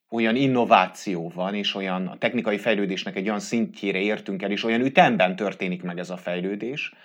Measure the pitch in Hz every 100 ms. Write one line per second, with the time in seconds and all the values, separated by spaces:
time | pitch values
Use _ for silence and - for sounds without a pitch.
0 | - 117 113 123 139 123 107 104 92 -
1 | 104 85 82 87 95 104 101 98 95 92
2 | 92 - 113 120 110 104 117 104 95 92
3 | 98 98 98 104 - 117 101 - 98 95
4 | 104 104 - 95 98 104 117 117 131 156
5 | 151 104 92 95 101 - 92 90 90 87
6 | 87 90 - 90 92 104 113 151 - -